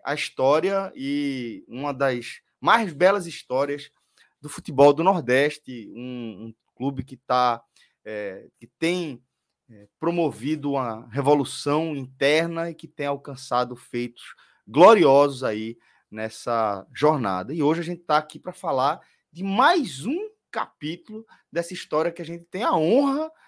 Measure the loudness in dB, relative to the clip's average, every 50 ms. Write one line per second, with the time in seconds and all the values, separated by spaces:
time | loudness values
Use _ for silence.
0 | -6 -8 -6 -6 -6 -8 -4 0 2 4 4 4 2 0 -2 -2 -4 -6 -10 -10
1 | -8 -4 -4 -4 -2 -4 -4 -6 -6 -8 -10 -12 -14 -14 -12 -8 -6 -6 -4 -2
2 | 0 0 -2 -2 -6 -10 -16 -18 _ _ _ -4 0 2 2 2 2 -2 -2 2
3 | 4 4 4 2 -2 -8 -12 -14 -10 -4 -2 -2 -2 -2 -4 -8 -10 -16 _ _
4 | _ _ _ _ _ _ _ _ -16 -14 -14 -14 -12 -6 4 8 8 8 8 6
5 | 4 2 2 2 2 2 2 2 2 2 -2 -6 _ -14 -14 -14 -12 -14 -14 -14
6 | -12 -10 -10 -10 -10 -10 -12 -12 -14 -16 -16 _ _ _ _ -6 -4 -4 -4 -4
7 | -10 -12 -12 -14 _ 0 2 2 4 2 2 -2 _ _ _ _ _ _ _ _
8 | -14 -12 -10 -8 -8 -8 -10 -12 -16 -20 _ _ -20 -20 _ -4 -2 -2 -2 -2
9 | -4 -6 -10 -12 _ _ _ _ _ _ _ _ _ _ -20 -20 -20 _ _ -6
10 | -4 -2 0 0 0 -2 -2 -4 -4 -4 -4 -4 -4 -4 -4 -2 -4 -4 -6 -10
11 | -12 -8 -4 0 4 4 4 4 4 -2 -6 -6 -2 0 0 0 0 -2 -6 -8
12 | -10 -10 -6 0 2 4 4 4 2 0 -4 -6 -6 -8 -8 -12 -16 -18 _ -6
13 | -4 -4 -4 -6 -8 -14 -14 -14 -8 -2 0 0 0 -2 -4 -14 -14 -8 -6 -6
14 | -6 -6 -8 -14 -20 -20 -20 _ _ _ _ _ _ -2 6 10 10 10 10 10
15 | 8 6 8 6 6 4 2 -4 -4 -4 -4 -4 -6 -8 -10 _ _ _ _ _
16 | _ _ -12 -8 -8 -8 -10 -8 -6 -2 -2 0 0 0 -2 -4 -8 _ -8 0
17 | 2 2 2 2 0 -2 -2 -4 -4 -6 -4 0 0 0 0 0 -2 -8 -10 -10
18 | _ 0 0 0 0 -2 -14 -16 -14 -14 -14 -10 -6 -4 -2 0 0 0 -2 -4
19 | _ _ _ _ _ _ -14 -10 -6 -4 0 4 4 4 4 2 0 -4 -8 -10
20 | -8 -6 -6 -6 -6 -10 _ _ _ -12 -8 -8 -8 -8 _ -12 -10 -10 -10 -10
21 | _ -16 -16 -16 -16 _ _ _ _ _ -6 -6 -6 -6 -8 -14 -10 -4 -2 0
22 | 0 -2 -4 -6 -12 -12 -12 -14 -14 _ -8 -4 -2 0 0 2 2 4 4 4
23 | 4 2 0 -2 -4 -6 -10 _ _